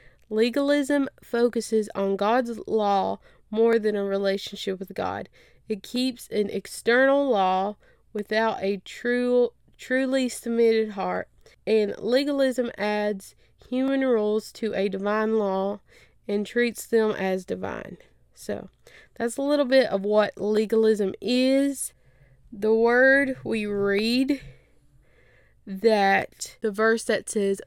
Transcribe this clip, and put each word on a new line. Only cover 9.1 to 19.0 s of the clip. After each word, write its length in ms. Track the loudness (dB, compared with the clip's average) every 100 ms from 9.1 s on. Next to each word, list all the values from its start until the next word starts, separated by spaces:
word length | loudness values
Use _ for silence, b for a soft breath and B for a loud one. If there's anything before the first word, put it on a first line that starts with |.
| 0 2 2 2 -2 _ _
truly 520 | -2 0 2 0 0
submitted 640 | -4 -4 2 4 4 0
heart. 380 | -4 -4 -4 -6 _ b b
And 300 | 0 2 2 -2
legalism 720 | 0 0 0 0 0 0 -4 -4
adds 600 | -4 -2 -2 -4 -10 _ _ _ -8
human 320 | -4 0 0
rules 500 | 2 2 2 -2 -4
to 200 | -8 -6
a 140 | -2 -2
divine 500 | -2 -2 -2 0 0
law 400 | 0 0 -2 -4 b b b b -6
and 180 | -4
treats 400 | -2 -2 -2 -4
them 280 | 0 2 2
as 320 | 0 -2 -2
divine. 540 | -4 -8 -6 -8 -12 -16 _ _ _
So, 360 | _ -10 -10 -10 _ B B